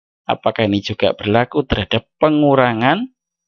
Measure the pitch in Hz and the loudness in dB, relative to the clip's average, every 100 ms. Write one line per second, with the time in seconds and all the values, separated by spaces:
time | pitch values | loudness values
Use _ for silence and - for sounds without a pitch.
0 | _ _ - 113 - 110 107 101 98 104 | _ _ -6 -4 -2 0 0 -2 -4 -2
1 | 101 - 104 113 123 151 131 - 95 113 | -2 -2 0 0 0 -4 -4 -4 -2 -4
2 | - _ 156 151 147 135 123 110 127 175 | -4 _ 0 2 2 4 2 2 0 0
3 | 254 _ _ _ | -4 _ _ _